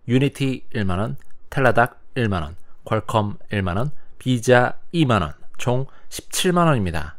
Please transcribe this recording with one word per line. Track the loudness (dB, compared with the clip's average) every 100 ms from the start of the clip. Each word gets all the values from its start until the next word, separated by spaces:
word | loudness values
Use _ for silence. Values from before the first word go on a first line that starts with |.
| 0
유니티 | 2 2 0 -4 -4 -4
일만 | -2 0 0
원, | -2 -4 -8 -10 -6
텔라닥 | 2 4 4 2 0 -8
일만 | -2 0 0
원, | -4 -8 -10 -10 -4
퀄컴 | -2 0 0 0 -4 -4
일만 | -2 0 0
원, | 0 -2 -4 -6
비자 | -2 0 4 6 4 0 -2
이만 | 2 4 2
원, | 0 -4 -6 -2
총 | 0 0 -2 -8 -10
십칠만 | -10 -6 -2 2 4 4
원입니다. | 4 2 -2 -6